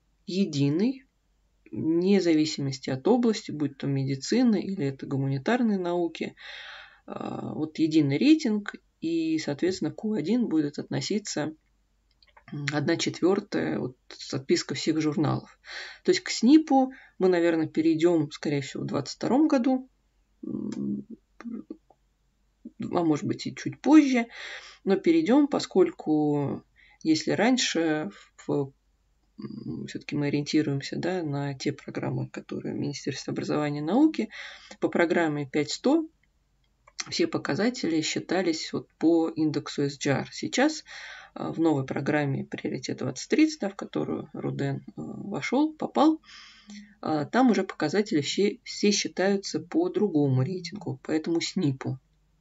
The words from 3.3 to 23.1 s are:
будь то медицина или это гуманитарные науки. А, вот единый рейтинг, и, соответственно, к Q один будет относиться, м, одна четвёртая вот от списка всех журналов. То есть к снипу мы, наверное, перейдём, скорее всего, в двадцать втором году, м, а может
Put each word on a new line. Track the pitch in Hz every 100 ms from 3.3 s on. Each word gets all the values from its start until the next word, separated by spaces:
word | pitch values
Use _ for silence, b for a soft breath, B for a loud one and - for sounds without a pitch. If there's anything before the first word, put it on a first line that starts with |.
| 208 -
будь | 151 143 -
то | 139
медицина | 139 135 135 - 220 247 202
или | - 196 139
это | 135 -
гуманитарные | 139 139 139 165 247 233 196
науки. | 175 175 170 - - B B B B B B B -
А, | - - - -
вот | - 156 -
единый | 160 156 139 147
рейтинг, | 262 311 233 208 208 - _ -
и, | 165 165 160 156
соответственно, | 143 147 175 185 151
к | -
Q | 220
один | 214 160 247 208
будет | 156 147 -
относиться, | - 139 135 208 - - 214 - _ _ _ _ _ _ _ - -
м, | 147 143
одна | 147 151 165
четвёртая | - - 170 202 202 165 160 -
вот | - - _
от | - - 127
списка | - 170 - -
всех | - 156
журналов. | 151 147 135 165 - _ B B B B
То | -
есть | -
к | -
снипу | - 226 311 311 269 262 B B B
мы, | 185
наверное, | 175 170 165 147
перейдём, | - 160 156 175 170 147
скорее | - 156 143
всего, | 135 -
в | 139
двадцать | 151 131 -
втором | - 254 311
году, | 269 254 262 262 _ _ _ _ _ -
м, | - - - 67 - - - _ _ 233 - - - _ _ _ _ _ _ _ _ - - -
а | 175
может | 165